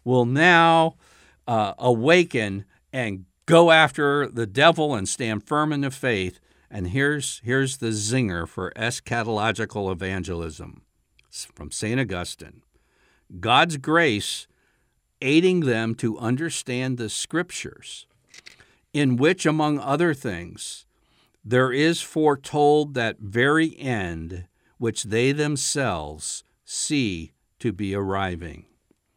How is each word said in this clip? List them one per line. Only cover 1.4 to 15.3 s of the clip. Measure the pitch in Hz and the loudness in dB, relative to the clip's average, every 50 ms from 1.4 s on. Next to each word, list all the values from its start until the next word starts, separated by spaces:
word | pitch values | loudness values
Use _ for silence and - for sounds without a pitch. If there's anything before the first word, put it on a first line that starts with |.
| - - | -6 -2
uh, | 117 110 104 98 - - | 0 0 0 0 -2 0
awaken | 131 127 120 113 117 151 170 180 175 170 - 123 110 101 95 98 98 _ _ _ _ _ | 2 2 2 4 4 6 6 6 4 2 0 -2 -2 -2 -4 -6 -10 _ _ _ _ _
and | - 131 120 107 98 92 92 _ _ _ - | -6 -6 -4 -4 -6 -8 -12 _ _ _ 0
go | - 170 165 170 170 | 6 8 8 8 8
after | 160 160 156 147 - - 147 143 143 147 139 110 | 8 6 6 4 2 0 0 0 2 0 -2 -2
the | - 117 117 | -4 -6 -6
devil | 101 95 131 143 170 165 170 156 151 135 | -2 2 6 6 6 6 4 0 0 0
and | 104 95 - | -2 -2 -4
stand | - - 131 113 110 101 | -4 -4 -4 -4 -4 -4
firm | - - 151 151 151 151 | -4 -2 0 0 0 0
in | 151 143 | 0 -2
the | 139 135 | -2 -4
faith. | 135 - - 127 113 98 92 90 - _ _ _ _ _ _ _ | -4 -4 -2 0 0 0 0 -2 -6 _ _ _ _ _ _ _
And | - 104 90 90 | -10 -8 -6 -4
here's, | 92 131 139 143 151 147 135 - - - | -2 0 0 0 -2 -2 -6 -8 -10 -8
here's | - 113 127 135 135 131 135 - | -4 -2 0 0 0 -2 -4 -4
the | 120 113 | -4 -4
zinger | 110 107 104 104 120 131 123 101 87 85 82 | -4 -2 -2 -2 0 0 0 0 -2 -4 -6
for | - - - 92 90 - | -8 -8 -8 -8 -8 -6
eschatological | - 110 117 123 - - - 120 117 110 117 110 104 104 113 104 101 110 - - 107 101 95 | -6 -6 -4 -6 -6 -6 -6 -4 -4 -2 -2 -2 0 0 0 -2 -2 -4 -6 -4 -4 -4 -4
evangelism. | 92 85 95 95 95 95 87 87 87 85 85 78 71 - 85 - - - _ _ _ _ _ _ _ _ _ | -4 -4 -4 -6 -4 -6 -6 -6 -6 -8 -8 -10 -10 -12 -16 -18 -18 -20 _ _ _ _ _ _ _ _ _
It's | _ - - - | _ -16 -16 -16
from | - _ - - - | -16 _ -16 -14 -12
Saint | - - 110 107 120 131 | -10 -8 -6 -4 -2 -2
Augustine. | 131 101 95 87 87 - - - - - - _ _ _ _ _ _ _ _ _ _ _ _ _ _ - 98 90 | -4 -4 -4 -8 -8 -10 -12 -16 -18 -20 -20 _ _ _ _ _ _ _ _ _ _ _ _ _ _ -20 -14 -6
"God's | 92 113 120 139 165 175 156 | 0 2 4 4 4 2 0
grace | 139 131 151 156 170 170 143 107 104 - - - - - _ _ _ _ _ _ _ _ _ _ _ _ _ _ - | -6 -2 0 2 4 4 2 2 0 -4 -6 -8 -10 -12 _ _ _ _ _ _ _ _ _ _ _ _ _ _ -6
aiding | 143 131 | -2 2